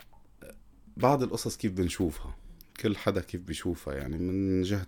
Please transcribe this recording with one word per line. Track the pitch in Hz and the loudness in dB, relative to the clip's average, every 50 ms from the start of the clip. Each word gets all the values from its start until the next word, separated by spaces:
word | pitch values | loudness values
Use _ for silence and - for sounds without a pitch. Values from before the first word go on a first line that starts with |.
| - - - - - - - - - - - - - - - - - - - | -20 -20 -20 -20 -20 -20 -20 -20 -20 -18 -18 -20 -20 -20 -20 -20 -20 -12 -2
بعض | - 120 127 143 135 | 4 6 6 6 6
القصص | 127 - - 113 - 117 - | 4 2 0 -2 -2 -4 -2
كيف | - - 104 | 0 -2 0
بنشوفها. | 92 95 92 85 - - 92 82 - - - - - - - - - - - - - - | 2 2 0 2 2 2 0 0 0 -2 -8 -10 -10 -12 -14 -18 -18 -18 -20 -20 -6 -2
كل | - 110 101 | 0 0 0
حدا | - - 107 98 95 | 0 0 0 0 0
كيف | 85 - - 87 | -2 -4 -6 -8
بيشوفها، | 90 87 80 - - 90 87 - - 73 67 | -6 -6 -6 -4 -2 -2 -2 -2 -4 -6 -6
يعني | 69 67 65 78 82 | -4 -4 -4 -4 -2
من | 90 92 92 98 98 95 95 92 | -2 0 0 2 2 4 4 4
جهة | 92 92 104 98 92 | 4 2 2 0 -2